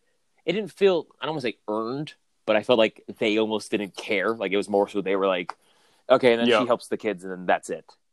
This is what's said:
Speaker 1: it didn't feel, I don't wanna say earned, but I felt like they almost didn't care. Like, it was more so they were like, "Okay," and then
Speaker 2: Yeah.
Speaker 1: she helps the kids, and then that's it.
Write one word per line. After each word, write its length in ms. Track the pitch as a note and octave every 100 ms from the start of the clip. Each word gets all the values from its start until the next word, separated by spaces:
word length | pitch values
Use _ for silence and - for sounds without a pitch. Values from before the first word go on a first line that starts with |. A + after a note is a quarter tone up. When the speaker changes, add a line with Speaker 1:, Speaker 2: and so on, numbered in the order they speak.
| _ _ _ _ -
Speaker 1:
it 80 |
didn't 180 | G3 F#3+
feel, 340 | - G3 F3 - -
I 60 | C#3
don't 80 |
wanna 80 | D#3
say 160 | B2 - -
earned, 460 | G#2+ A2+ C3+ D3+ - _ _ -
but 100 | G#2+
I 80 |
felt 140 | G#2 A#2+
like 240 | A2 - - G2+
they 180 | A2 G#2+
almost 320 | A2 G#2+ -
didn't 240 | G#2 G2+ -
care. 400 | - G#2 G2 A2+
Like, 160 | G2
it 60 | G2
was 120 | G2
more 180 | G2+ G2+
so 140 | G#2
they 140 | F#2 G2
were 120 | F#2+
like, 280 | F2+ F2+ - _ _ _ _ -
"Okay," 240 | C3 B2+
and 80 | A#2
then 60 | A#2+
Speaker 2:
Yeah. 120 | A2+
Speaker 1:
she 60 | A#2
helps 200 | D3 -
the 100 | G#2+
kids, 260 | A2 F#2+
and 80 | F#2
then 140 | F#2 F2+
that's 240 | F2 -
it. 160 | D#2+ - _ _